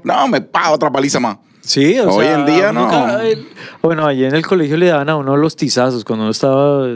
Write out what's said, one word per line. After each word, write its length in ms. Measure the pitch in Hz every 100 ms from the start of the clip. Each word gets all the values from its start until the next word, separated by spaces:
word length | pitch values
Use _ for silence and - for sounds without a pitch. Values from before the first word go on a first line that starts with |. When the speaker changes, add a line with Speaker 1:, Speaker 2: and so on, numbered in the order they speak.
Speaker 1:
No, 240 | - 247 269
me 140 | 139
pa, 300 | 87 - 170
otra 200 | 151 156
paliza 280 | 139 139 139
más. 180 | 117 98 _ _
Speaker 2:
Sí, 380 | - 135 147 254
o 100 | 202
Speaker 1:
Hoy 120 | 101 139
Speaker 2:
sea, 140 | 156
Speaker 1:
en 60 | 202
día, 260 | 175 202
Speaker 2:
nunca, 360 | 233 240 - 233
Speaker 1:
no. 120 | 208
Speaker 2:
el, 260 | 226 - - - - -
bueno, 240 | 165 156 151
allí 180 | 131
en 100 | 131
el 120 | 156 -
colegio 320 | 190 143 160
le 80 | 180
daban 240 | 147 143
a 80 | 156
uno 180 | 135 143
los 220 | 156 -
tizazos. 480 | 139 123 127 120 104
Cuando 180 | 110
uno 80 | 110
estaba 560 | 107 135 135 143 139 127